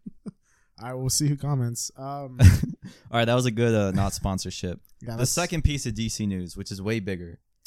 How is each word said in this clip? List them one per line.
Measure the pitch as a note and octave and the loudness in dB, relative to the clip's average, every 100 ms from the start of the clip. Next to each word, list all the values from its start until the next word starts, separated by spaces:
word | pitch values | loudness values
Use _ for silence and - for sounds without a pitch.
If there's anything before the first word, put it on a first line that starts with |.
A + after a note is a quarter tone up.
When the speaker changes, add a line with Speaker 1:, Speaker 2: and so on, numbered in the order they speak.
| - - - | -10 -16 -18
Speaker 1:
<laughs> | - _ _ _ - | -18 _ _ _ -14
Speaker 2:
I | A#2 | -10
will | B2+ C3 | -4 -2
see | - D3 | 0 0
who | C#3+ | 0
comments. | C#3 C#3 A#2+ A#2 - - | -2 -2 -2 -4 -10 -10
Um, | C3+ C#3+ C3+ B2+ | -10 -10 -6 6
Speaker 1:
<laughs> | G2+ - - - - - - | 8 8 0 -8 -16 -20 -4
All | A#2 | 0
right, | A#2 | 4
that | |
was | B2 B2+ | 4 2
a | |
good, | A2 A#2 | 2 4
uh, | A2 G2+ | 4 4
not | F#2+ G2 | 2 0
sponsorship. | - G2+ F#2+ F#2+ - F#2 F2 - - | 0 -2 -2 -4 -8 -8 -8 -14 -18
Speaker 2:
yeah, | A#2 | -10
Speaker 1:
The | A2+ | -2
Speaker 2:
that's | A#2+ | 0
Speaker 1:
second | - F3 E3 | 0 -2 2
piece | D3+ C#3+ B2+ | 2 2 -2
of | |
D | A2 A2+ | -2 -4
C | - G#2 | -2 -2
news, | F#2+ F2 - | -2 -4 -10
which | F#2+ | -10
is | G2 | -6
way | G2 A2+ | -2 -2
bigger, | F#2+ F2+ F2 E2 _ _ | -2 -6 -10 -16 _ _